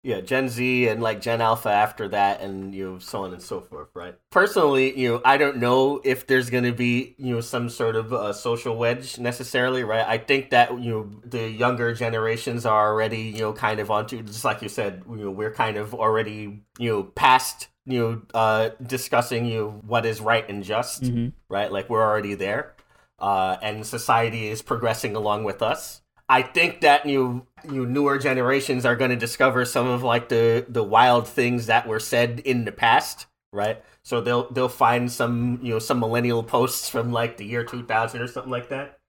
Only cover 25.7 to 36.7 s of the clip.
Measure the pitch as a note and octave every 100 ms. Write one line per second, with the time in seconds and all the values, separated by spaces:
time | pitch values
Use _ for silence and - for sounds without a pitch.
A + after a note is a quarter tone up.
25.7 | B2+ - - _ _ - C3 B2+ E3+ E3+
26.7 | E3+ D#3 C#3+ D3 C#3 B2+ B2 - _ -
27.7 | C3+ B2 C3+ C#3+ C#3 C#3+ B2+ B2 C3+ C3+
28.7 | B2+ A#2+ A#2+ B2+ A#2+ A2+ - C3 B2 A#2+
29.7 | C3+ B2+ B2 B2 A#2 A#2+ A#2 A#2 A2+ A#2+
30.7 | A#2 G2+ A2 B2 A#2+ A2+ - A#2+ B2 A2+
31.7 | A2+ A#2 A2 - A#2+ A#2+ A#2+ C3+ B2 G#2+
32.7 | - A#2 B2+ - - - _ _ G2+ G#2+
33.7 | A2+ _ _ - A#2+ A#2+ B2 A#2+ B2 B2+
34.7 | - A#2 A#2+ B2 A#2+ A#2+ A#2+ A#2+ B2 B2
35.7 | A2+ A2+ B2+ A2+ A#2+ A#2+ A#2 A2+ B2 B2+